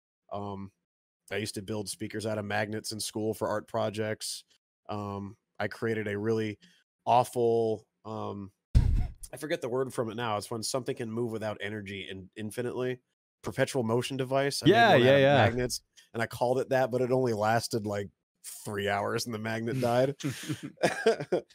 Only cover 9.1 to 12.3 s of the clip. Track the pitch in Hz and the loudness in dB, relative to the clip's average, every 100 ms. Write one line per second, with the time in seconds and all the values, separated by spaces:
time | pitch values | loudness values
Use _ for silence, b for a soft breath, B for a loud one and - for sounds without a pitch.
9.1 | - - - 151 165 120 127 131 123 113 | -6 -16 -10 -6 -4 -2 -2 -2 -2 -4
10.1 | 107 120 104 - 113 107 135 127 131 117 | -4 -2 -2 -4 -6 -4 -4 -4 -6 -6
11.1 | 110 120 110 107 104 101 107 98 98 95 | -4 -4 -4 -6 -6 -6 -8 -8 -10 -10
12.1 | 95 92 | -12 -14